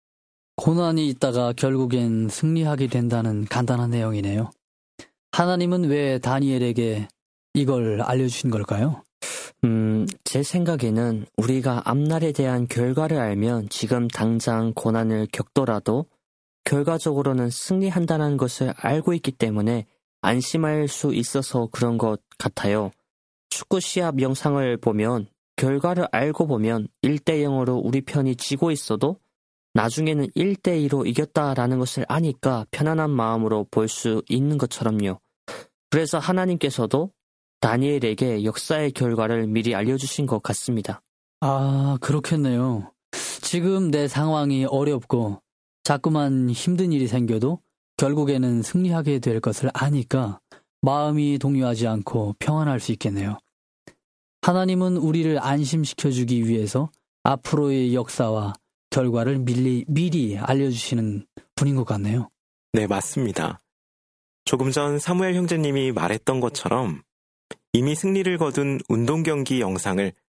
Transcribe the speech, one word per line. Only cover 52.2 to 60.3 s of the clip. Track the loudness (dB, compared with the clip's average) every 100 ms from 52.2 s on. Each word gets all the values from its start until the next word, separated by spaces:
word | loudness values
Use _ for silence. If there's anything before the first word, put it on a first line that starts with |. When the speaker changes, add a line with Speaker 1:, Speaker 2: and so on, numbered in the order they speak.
| -2 -2
Speaker 1:
평안할 | -2 0 0 -2
수 | -2
있겠네요. | -4 -2 -2 -4 -6 -12 _ _ _ -20 -20 _ _ _ _
하나님은 | 2 2 2 2 2 2
우리를 | 2 2 2 0
안심시켜주기 | 0 0 2 0 -2 -2 0 0 2 2 2
위해서 | 0 0 -2 -4 -8 _ _
앞으로의 | 0 0 0 0 2 2 2
역사와 | 0 -2 -2 -2 -2 -4 -6 _ _ _
결과를 | -2 0 0 0 0
미리, | 0 0 2 0 0
미리 | 0 2 0 0